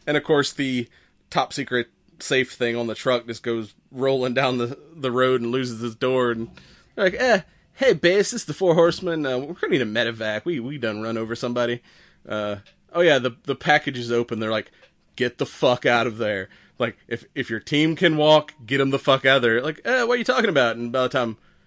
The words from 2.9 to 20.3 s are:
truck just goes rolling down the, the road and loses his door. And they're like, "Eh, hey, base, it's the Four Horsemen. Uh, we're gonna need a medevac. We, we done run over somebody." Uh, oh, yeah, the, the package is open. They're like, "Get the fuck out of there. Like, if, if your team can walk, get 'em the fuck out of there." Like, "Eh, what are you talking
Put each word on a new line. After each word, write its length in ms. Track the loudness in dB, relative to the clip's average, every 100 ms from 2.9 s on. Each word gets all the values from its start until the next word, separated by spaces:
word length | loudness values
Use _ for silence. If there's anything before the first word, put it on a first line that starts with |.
| -4
truck 300 | 0 -2 -2
just 180 | -8
goes 320 | -6 -6 -8 _ _
rolling 400 | -4 0 0 0
down 240 | 0 0 0
the, 200 | -4 -6 -16
the 160 | -8 -2
road 300 | 2 2 2
and 120 | 0
loses 260 | -2 -4 -6
his 160 | -8 -4
door. 360 | 0 2 0
And 180 | -2 -8 -14 -20 -20 _ -2
they're 100 | 0
like, 100 | 2
"Eh, 240 | 2 0 -2 _ _ 0
hey, 180 | 2
base, 400 | 4 4 2 2
it's 100 | -4
the 100 | -8
Four 200 | 0 4 6
Horsemen. 500 | 4 2 -4 -4 -2
Uh, 120 | -4
we're 160 | -6
gonna 180 | -6 0
need 100 | 0
a 40 | 0
medevac. 580 | 0 -2 -2 -4 -4
We, 160 | -4 -6
we 180 | -6 -6
done 240 | -6 -4
run 160 | -6 -6
over 160 | -6
somebody." 480 | -6 -4 -2 -2 -4 _ _ _ _ -8
Uh, 300 | -6 -4 -6 -12 _ _
oh, 80 | 2
yeah, 200 | 4 4
the, 180 | 2 -4
the 120 | -6 -2
package 420 | 2 2 0 -6
is 140 | -2
open. 300 | -2 -2 -4
They're 100 | -2
like, 180 | -4 -6 _ _ _ _ -4
"Get 220 | -4 -4
the 80 | -8
fuck 400 | 0 2 2 2
out 220 | 2 0
of 100 | -2
there. 320 | -4 -4 -8 _ _ -6
Like, 200 | -6 -6 -10
if, 160 | -10 -8 -10
if 140 | -6
your 120 | -8
team 340 | -2 0 0 2
can 220 | 2 4
walk, 360 | 6 6 4 -8 -4
get 160 | 0
'em 80 | 2
the 100 | 0
fuck 260 | 2 2 4
out 120 | 4
of 40 |
there." 180 | 4 2
Like, 180 | -2 -6 -2
"Eh, 180 | 0
what 120 | 0 0
are 20 |
you 80 |
talking 240 | 0